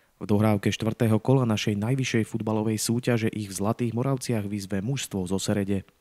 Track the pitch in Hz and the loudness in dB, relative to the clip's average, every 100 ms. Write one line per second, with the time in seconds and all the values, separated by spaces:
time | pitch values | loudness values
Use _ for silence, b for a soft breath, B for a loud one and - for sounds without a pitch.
0 | b _ 92 104 110 104 104 - 110 - | b _ 0 4 4 4 2 0 -2 0
1 | 113 110 - 135 123 104 - 101 110 135 | 2 4 4 4 4 0 0 -2 0 -2
2 | 127 113 104 113 110 110 107 107 - 117 | 0 0 0 -2 -2 0 0 0 0 0
3 | 127 117 113 107 101 95 101 - 120 110 | 2 2 0 -2 -6 -2 -2 0 -2 -2
4 | 131 131 - 113 101 104 95 98 107 135 | -2 -2 -2 -4 -4 -6 -4 -4 -4 -4
5 | - 98 90 95 - 104 98 98 - _ | -4 -4 -2 -2 0 -2 0 -2 -4 _